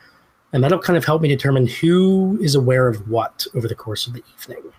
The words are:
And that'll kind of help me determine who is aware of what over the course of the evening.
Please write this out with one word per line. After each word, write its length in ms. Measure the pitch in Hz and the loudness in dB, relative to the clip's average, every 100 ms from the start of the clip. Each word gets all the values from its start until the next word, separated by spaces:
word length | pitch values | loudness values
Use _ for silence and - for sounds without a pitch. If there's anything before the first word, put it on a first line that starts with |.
| - _ _ _ _ | -20 _ _ _ _
And 100 | 135 | 0
that'll 160 | 135 180 | 2 2
kind 180 | - 170 | 2 0
of 80 | 147 | 2
help 160 | 160 | 0
me 80 | 156 | 2
determine 360 | 135 139 135 127 | 0 2 2 0
who 720 | - 165 180 190 190 190 208 | 0 2 4 4 2 0 0
is 120 | 165 143 | 0 0
aware 340 | 127 127 127 | 2 2 2
of 180 | 107 101 | -2 -4
what 380 | 113 110 - - 135 | -4 -4 -6 -8 -6
over 140 | 113 | -6
the 40 | 104 | -8
course 300 | 110 104 - | -10 -8 -8
of 80 | |
the 100 | 120 - - | -12 -16 -20
evening. 260 | - - - | -18 -16 -18